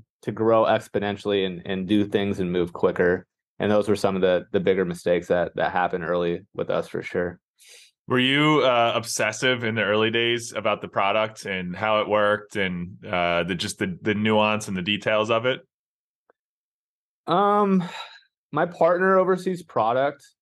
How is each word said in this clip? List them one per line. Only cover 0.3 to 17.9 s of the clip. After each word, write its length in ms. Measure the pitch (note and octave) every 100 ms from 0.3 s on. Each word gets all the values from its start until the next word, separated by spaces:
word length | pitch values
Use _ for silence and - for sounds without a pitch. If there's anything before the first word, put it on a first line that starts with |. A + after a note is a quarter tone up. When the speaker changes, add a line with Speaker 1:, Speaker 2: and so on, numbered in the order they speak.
Speaker 1:
grow 320 | G#2+ A2 A2+
exponentially 840 | A2 A2 - G#2 G2+ G2+ G#2 G2+ F#2+
and, 160 | F2 -
and 220 | F#2+ F#2
do 180 | G#2 G2+
things 340 | G#2 G2+ F#2
and 120 | F2+
move 200 | F2+ F2
quicker. 560 | - F#2+ - F2+ F#2 - _ _ -
And 100 | G2+
those 200 | G#2+ G#2
were 80 | G2+
some 180 | G2 F#2+
of 60 |
the, 240 | F#2 F2+ -
the 100 | G2+
bigger 240 | F#2 F#2+ F2+
mistakes 420 | F2 - F2 F2
that, 280 | F2 F2 -
that 180 | D#2+
happened 320 | F#2 F2+ - E2
early 360 | F2 F2 F2 G#2
with 160 | - -
us 180 | F2 E2+
for 140 | F2+
sure. 380 | F2+ - F2 F2+ _ _ - - - _ -
Speaker 2:
Were 120 | B2+
you, 420 | B2+ C#3+ D3+ D3+
uh, 320 | B2+ A#2+ A#2 A#2
obsessive 680 | A2+ - A2 A2 C3 B2
in 120 | A#2 A2+
the 80 |
early 260 | G2 G#2+ A2
days 440 | A2+ A#2 A#2+ A#2
about 280 | A2 G#2+ G#2
the 60 | -
product 580 | - G2 G#2 A2 A2 G#2
and 300 | F#2+ F2+ F2+
how 260 | G#2+ G#2+
it 60 | G2+
worked 480 | G#2 G#2 G#2 - G#2
and, 420 | F#2+ F2+ F2 G#2 G2+
uh, 380 | F#2 F2 E2+
the, 120 | F2 F2+
just 220 | G2+ -
the, 180 | G2+ E2+
the 120 | G#2+ G#2
nuance 520 | G#2+ G#2+ G#2+ G#2+ G#2+
and 80 | F#2+
the 40 |
details 480 | F2+ G#2 G#2+ G#2+ G#2+
of 160 | A2+ B2
it? 160 | B2+ - _ _ _ _ _ _ _ _ _ _ _ _ _ _ _ -
Speaker 1:
Um, 560 | E3+ G3+ G#3 G#3 F#3+ F3